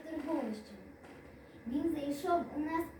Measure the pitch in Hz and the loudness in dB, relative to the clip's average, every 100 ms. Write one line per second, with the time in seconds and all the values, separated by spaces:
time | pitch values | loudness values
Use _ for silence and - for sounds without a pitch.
0 | 320 320 311 302 226 208 - - - - | -4 -4 2 2 2 -2 -6 -12 -14 -16
1 | - - - - - - 233 269 330 302 | -16 -16 -16 -16 -16 -12 0 2 4 2
2 | 285 285 359 339 240 294 302 330 339 | 2 0 4 4 4 0 2 2 0